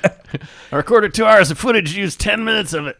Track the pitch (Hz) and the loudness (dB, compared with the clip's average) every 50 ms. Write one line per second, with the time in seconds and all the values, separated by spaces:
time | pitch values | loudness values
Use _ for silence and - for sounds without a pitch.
0 | - 190 - _ _ - - 143 - - - - - - - - - - 233 226 | -2 -2 -2 _ _ -14 -14 -14 -14 -14 -20 -20 -16 -6 -6 -6 -2 2 2 2
1 | 208 202 - 214 226 214 220 208 185 139 156 - - 254 233 220 175 147 160 202 | 2 2 0 0 2 4 6 6 6 4 0 -4 -2 0 0 0 0 -2 -6 -4
2 | 202 175 - - - 202 214 220 226 220 220 214 202 131 165 151 147 139 - | -6 -6 -6 -4 -4 -4 -4 -2 -2 -2 -2 -2 -4 -4 -6 -6 -8 -8 -12